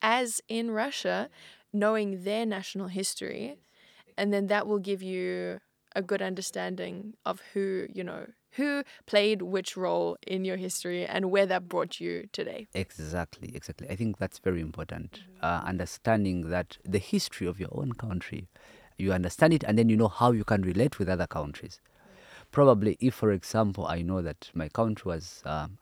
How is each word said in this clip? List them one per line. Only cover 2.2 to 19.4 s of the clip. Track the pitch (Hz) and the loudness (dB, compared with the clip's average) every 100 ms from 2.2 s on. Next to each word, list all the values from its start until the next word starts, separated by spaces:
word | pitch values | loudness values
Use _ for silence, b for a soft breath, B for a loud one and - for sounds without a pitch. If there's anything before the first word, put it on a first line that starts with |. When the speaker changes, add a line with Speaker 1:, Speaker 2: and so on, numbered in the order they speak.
Speaker 1:
their | 185 214 | -4 -2
national | 226 196 190 196 185 | -2 -4 -6 -8 -6
history. | 185 190 - - - 233 294 b b b b _ - | -4 -4 -4 -6 -6 -8 -12 b b b b _ -4
And | 202 | 0
then | 202 196 | 0 2
that | 208 208 | 0 2
will | 208 | 0
give | 190 196 | 0 -4
you | 185 185 180 180 180 185 - _ _ | -4 -4 -4 -4 -6 -8 -14 _ _
a | - | -6
good | 180 196 | -2 -2
understanding | 190 185 185 196 180 180 180 180 208 220 | -2 -4 -6 -6 -6 -6 -8 -8 -12 -8
of | - 208 - | -6 -6 -6
who, | 202 196 190 - | -4 -2 -2 -6
you | 190 | -8
know, | 180 165 - - _ | -8 -10 -12 -18 _
who | - 285 285 277 B - | -2 0 0 -4 B 2
played | 208 208 214 | 4 6 2
which | 180 190 185 - | 0 -2 -2 -2
role | 180 170 170 170 - | 0 2 0 -2 -4
in | 190 | -4
your | 190 185 | -2 -4
history | 185 - 175 175 | -4 -6 -4 -4
and | 175 180 190 | -2 -2 2
where | 196 196 | 4 4
that | 185 180 | 2 0
brought | 175 170 - | -2 -2 -4
you | 170 170 208 | -6 -6 -6
today. | - - - 214 | -8 -8 -8 -8
Speaker 2:
Exactly, | - 95 - 78 87 82 - 85 | -6 -6 -6 -6 -4 -4 -8 -14
exactly. | 82 - - - | -12 -12 -12 -8
I | 95 | -2
think | 113 101 | -2 -2
that's | 95 - | -4 -4
very | - 90 | -2 -2
important. | 80 78 78 82 80 | -2 -8 -8 -8 -10
Speaker 1:
Mm-hmm. | - - - | -14 -20 -4
Speaker 2:
Uh, | 82 85 - | -2 0 -2
understanding | 92 87 - - 110 101 90 80 | -4 -4 -4 2 2 2 0 0
that | 90 90 - | -2 -2 -8
the | - 98 | -2 -2
history | - 202 - - 87 | 0 0 -2 -2 -4
of | 87 | -4
your | 90 | -6
own | - 131 | -4 -4
country, | - 110 92 - - 90 B B B B - | -4 -4 -4 -6 -10 -12 B B B B -4
you | 95 | 0
understand | 92 87 - | 2 0 4